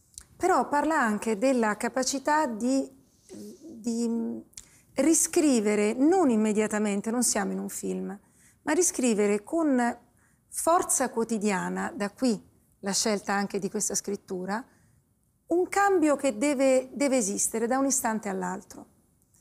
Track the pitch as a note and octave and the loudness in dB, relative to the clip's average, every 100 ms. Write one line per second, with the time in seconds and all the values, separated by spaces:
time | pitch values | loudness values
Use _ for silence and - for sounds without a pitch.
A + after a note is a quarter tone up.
0 | _ - - - F4+ D#4+ A#3 C#4+ D4 D#4+ | _ -20 -20 -2 2 2 2 0 2 2
1 | A#3 G#3 A3+ G#3 C4 B3+ A3 G#3 A#3 C4 | 2 0 -2 0 2 2 2 0 -2 -2
2 | B3+ C#4 C#4+ D4+ D4+ G#3+ A#3+ C4+ C4+ - | -2 -2 0 0 0 -2 0 0 -2 -10
3 | _ _ - - G#3 B3+ D#4+ A#3 A3 A#3 | _ _ -20 -18 -18 -18 -20 -10 -6 -2
4 | A#3 A#3 A#3 A3+ - - - - _ - | -2 -2 -4 -8 -14 -20 -20 -20 _ 0
5 | D#4+ D#4+ - F4+ D4+ B3 G#3 G#3+ G#3 A#3+ | 2 2 2 2 4 4 2 2 2 2
6 | D4 F#4+ D4 A3 A3 G#3 G#3+ G#3+ G#3 G3+ | 4 6 4 4 2 2 0 0 0 -2
7 | A3 A#3+ A#3+ G#3+ F#3+ F#3+ G3 - G3 F#3 | -2 0 0 0 -2 -4 -8 -8 -6 -6
8 | F#3 G3+ _ _ _ _ - D#4 E4+ - | -8 -12 _ _ _ _ -2 2 0 2
9 | B3 G#3 G#3 G#3 - E4 D#4 B3+ A#3+ A#3+ | 2 2 2 0 -2 0 2 2 2 -2
10 | _ _ _ _ _ - E4 F4 F4 - | _ _ _ _ _ -4 2 2 2 0
11 | B3 A#3 A3+ A3 G#3 F#3 F3 F#3 G3 D4+ | 0 -2 -2 0 0 0 -2 -4 -6 -4
12 | G3+ - B3+ F#3+ - _ _ _ G3 F#3+ | -6 -2 -2 -2 -6 _ _ _ -4 -2
13 | A#3 G#3 - G3+ G3 G3+ F3+ G#3+ - G3 | 0 -2 -2 -2 -2 -4 -4 -4 -4 -4
14 | - G3+ - F#3 F#3 G#3+ - _ _ _ | -6 -8 -8 -8 -6 -6 -8 _ _ _
15 | _ _ _ _ - E4+ F4+ G4 G4+ F#4 | _ _ _ _ -2 0 0 2 4 4
16 | D4+ C#4 C#4 G#3 C#4+ C4 C4+ C4 B3+ A#3+ | 2 2 0 0 0 2 4 4 0 -2
17 | C#4 C4 G3 G3 - A3+ A3+ C4 C#4 - | 0 2 0 -2 -2 -2 -2 0 0 0
18 | A#3 A3 G#3 F#3+ F3+ F#3+ - - - _ | -2 -2 -4 -6 -6 -8 -12 -20 -20 _
19 | _ _ _ _ | _ _ _ _